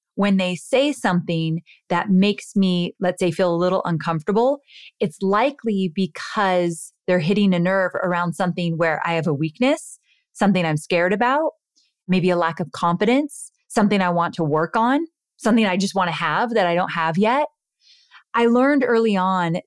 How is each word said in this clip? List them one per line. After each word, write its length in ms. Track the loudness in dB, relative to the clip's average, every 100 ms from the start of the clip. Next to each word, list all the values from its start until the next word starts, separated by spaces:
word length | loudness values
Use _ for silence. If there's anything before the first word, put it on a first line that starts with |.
| _ -2
when 200 | 0 2
they 200 | 0 -4
say 340 | -2 0 2
something 720 | 0 0 0 0 -2 -2 -4 -8 -20 _
that 200 | -2 2
makes 460 | 2 2 0 -4 0
me, 400 | 0 0 -4 -4
let's 220 | -4 -2
say, 100 | -2
feel 240 | 0 0
a 20 | 0
little 260 | 0 0
uncomfortable, 760 | -2 -4 -4 -4 -2 0 0 0 _ -20 -20 _
it's 200 | -6 -4
likely 680 | -2 0 0 -2 -4 -2 -2
because 960 | -2 -4 -4 -8 -2 0 2 0 -4 -12 _ -2
they're 140 | 0
hitting 340 | 2 2 2
a 60 | 2
nerve 320 | 2 2 0
around 380 | -2 -2 -2 -2
something 440 | -2 -4 -2 -4 0
where 240 | 0 0
I 80 | -2
have 160 | -2 -2
a 60 |
weakness, 680 | -2 -4 -2 0 0 -6 -20 _ _ _
something 320 | -2 2 2
I'm 140 | 0 -2
scared 340 | 0 0 2
about, 400 | 2 0 0 -2 -6 _ _ _ _ -2
maybe 220 | 0 2
a 60 | 2
lack 220 | 0 -4
of 140 | -8
confidence, 800 | -4 -2 0 2 0 -2 -10 -20 _ _
something 320 | 0 2 2
I 100 | 2
want 240 | 0 -2
to 100 | -2
work 320 | -2 0 0 0
on, 300 | 0 0 -2 _ _ _
something 300 | 0 2 2
I 100 | 0
just 180 | -2
want 140 | 0 -2
to 80 | -2
have 380 | -2 0 0
that 120 | 0 2
I 80 |
don't 180 | 0 -2
have 240 | -2 -2 2
yet. 300 | 2 0 -2 -8 _ _ _ _ _ -20 _
I 120 | 0 2
learned 360 | 4 4 2
early 300 | 2 2 2
on 440 | 2 0 0 0 -2